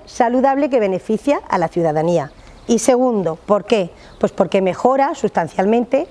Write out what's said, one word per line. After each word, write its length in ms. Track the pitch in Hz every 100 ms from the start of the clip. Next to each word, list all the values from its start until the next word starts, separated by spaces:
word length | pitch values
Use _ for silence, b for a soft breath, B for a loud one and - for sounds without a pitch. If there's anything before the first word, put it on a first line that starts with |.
| -
saludable 640 | - 233 254 269 269 285
que 120 | 254
beneficia 580 | 202 185 - 220 - - -
a 100 | 185
la 120 | 165
ciudadanía. 640 | 180 165 151 165 170 135 B B B -
Y 80 | 226
segundo, 580 | - 247 254 220 165 160
¿por 300 | - 202 -
qué? 240 | 214 170 B B -
Pues 120 | 196
porque 300 | - 185 196
mejora 540 | 185 175 240 262 277 339
sustancialmente 920 | 208 - 165 - 190 233 240 269 349